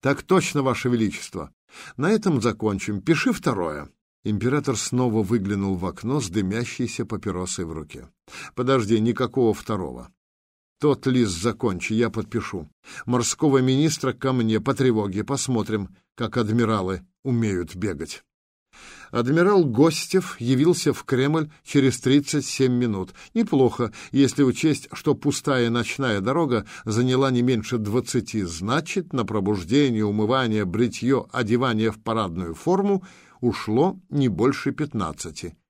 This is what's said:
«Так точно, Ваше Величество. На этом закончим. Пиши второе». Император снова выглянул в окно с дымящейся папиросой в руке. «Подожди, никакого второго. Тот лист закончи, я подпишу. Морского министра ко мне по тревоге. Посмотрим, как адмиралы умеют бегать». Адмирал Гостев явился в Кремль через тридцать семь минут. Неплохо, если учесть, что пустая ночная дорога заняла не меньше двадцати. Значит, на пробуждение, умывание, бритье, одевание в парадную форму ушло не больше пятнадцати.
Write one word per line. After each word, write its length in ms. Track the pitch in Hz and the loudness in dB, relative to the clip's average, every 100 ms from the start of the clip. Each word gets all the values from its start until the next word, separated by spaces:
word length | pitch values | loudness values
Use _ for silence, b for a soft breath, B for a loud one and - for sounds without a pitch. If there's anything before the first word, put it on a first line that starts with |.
| 139 | -2
«Так 160 | 139 | -2
точно, 400 | - 185 - 147 | 2 2 2 -2
Ваше 260 | 131 113 127 | 0 0 0
Величество. 600 | 120 107 - - 92 73 _ _ B B - | 2 0 -4 -12 -12 -12 _ _ B B -4
На 160 | 151 | 0
этом 280 | 214 208 143 | 2 2 2
закончим. 600 | 110 107 110 98 - 104 | 0 0 -2 -2 -4 -4
Пиши 320 | 98 160 262 | 0 2 2
второе». 560 | 214 - 107 85 73 71 _ _ _ | 0 -2 -2 -2 -6 -12 _ _ _
Император 540 | 107 104 120 147 143 117 | -4 0 0 0 0 -4
снова 480 | - 123 127 110 | -2 0 2 2
выглянул 500 | 98 113 98 101 98 | 2 0 0 -2 0
в 100 | 92 | -2
окно 360 | 90 80 107 143 | -4 -6 -4 -2
с 80 | 104 | -2
дымящейся 760 | 92 92 110 120 - 120 - | -2 -2 -2 -6 -4 -6 -4
папиросой 600 | 104 101 107 90 92 - | -6 -6 -6 -6 -6 -6
в 80 | 85 | -8
руке. 360 | 80 76 - 60 _ _ B B | -8 -12 -16 -20 _ _ B B
«Подожди, 460 | - 127 135 101 110 | -4 2 2 4 2
никакого 520 | 110 117 123 131 117 | 2 0 -2 2 2
второго. 600 | 104 - 107 80 62 62 _ _ _ _ _ _ _ | 2 -4 -6 -6 -10 -18 _ _ _ _ _ _ _
Тот 300 | 147 135 135 | 2 2 2
лист 240 | 123 110 | 4 2
закончи, 640 | 85 110 107 117 90 - | 2 -2 0 -2 -2 -2
я 140 | 110 117 | 0 0
подпишу. 600 | 113 98 117 - 92 76 _ B B | 0 -4 -6 -6 -10 -12 _ B B
Морского 540 | - 123 117 - 156 135 | -2 0 0 0 4 4
министра 540 | 127 131 156 156 131 | 4 4 2 0 -4
ко 200 | 123 139 | -2 -2
мне 280 | 131 113 110 | 0 2 2
по 140 | 110 | 0
тревоге. 500 | 131 131 110 101 92 | 2 2 2 0 -4
Посмотрим, 640 | 101 139 - 120 104 110 95 b b | -4 -4 0 -2 0 -4 -4 b b
как 220 | - 113 123 | -8 -4 -2
адмиралы 680 | 107 113 113 110 92 92 - _ | 0 2 2 2 -2 -4 -8 _
умеют 500 | 135 120 110 92 82 | -2 0 2 0 -4
бегать». 480 | 90 101 73 78 - _ _ _ _ _ B B B B | -4 -6 -6 -10 -12 _ _ _ _ _ B B B B
Адмирал 540 | 117 120 156 180 202 | -4 0 4 6 6
Гостев 760 | 151 110 160 156 - 185 180 - | 4 4 4 4 -2 -2 -2 -6
явился 540 | 120 131 156 170 156 | 0 4 4 2 0
в 120 | 123 | -2
Кремль 440 | - 127 139 160 151 B | -2 0 2 0 -2 B
через 340 | - 143 131 127 | 0 4 4 2
тридцать 460 | 131 143 143 147 | 4 2 2 -4
семь 300 | - - 131 | -4 0 2
минут. 400 | 123 123 101 92 B B | 2 0 -2 -6 B B
Неплохо, 600 | 226 226 143 123 - 113 B B | -2 2 4 4 2 -4 B B
если 320 | 131 135 - | 2 2 4
учесть, 460 | 135 - 156 147 - | 2 4 0 0 -6
что 220 | - - | -6 -2
пустая 560 | 139 147 135 - 131 117 | 0 0 -2 0 2 2
ночная 500 | 120 113 - 131 104 | 0 -2 -4 -2 0
дорога 460 | 98 151 160 120 110 B | 0 0 0 0 -4 B
заняла 460 | - 107 127 127 135 | -4 0 2 2 2
не 100 | 123 | 2
меньше 380 | 120 120 107 123 | 2 0 -2 -4
двадцати. 640 | 104 117 123 131 101 110 | -2 -2 0 -4 -2 -4
Значит, 720 | 90 80 98 139 165 202 180 | -4 -6 -2 -2 -2 -6 -4
на 100 | 135 | -4
пробуждение, 800 | 101 107 95 107 82 131 143 110 | -2 -2 0 -2 2 2 4 2
умывание, 600 | 107 104 107 131 120 107 98 | 0 0 0 2 2 0 -2
бритье, 600 | 95 120 - 120 131 - | 0 -2 0 0 0 0
одевание 580 | 120 110 117 131 110 110 | -4 0 2 2 2 0
в 120 | 104 | -2
парадную 520 | - 113 101 85 87 | -4 -2 -2 -4 -8
форму 480 | 82 - 190 202 196 185 B B B | -4 0 2 2 0 -2 B B B
ушло 580 | 123 101 - 113 143 - _ | -2 -2 -2 2 2 0 _
не 180 | 143 135 | 0 0
больше 440 | 85 120 143 143 | 2 0 0 -4
пятнадцати. 840 | - - 113 85 76 87 - 87 - | -4 -6 -4 -6 -6 -12 -12 -14 -16